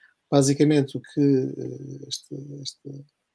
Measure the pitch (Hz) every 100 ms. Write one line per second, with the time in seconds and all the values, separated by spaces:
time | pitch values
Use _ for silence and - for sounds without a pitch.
0 | _ _ _ 139 135 143 151 151 131 120
1 | - 151 143 131 135 - 127 127 135 135
2 | 135 - - 139 143 143 139 - 139 139
3 | 143 _ _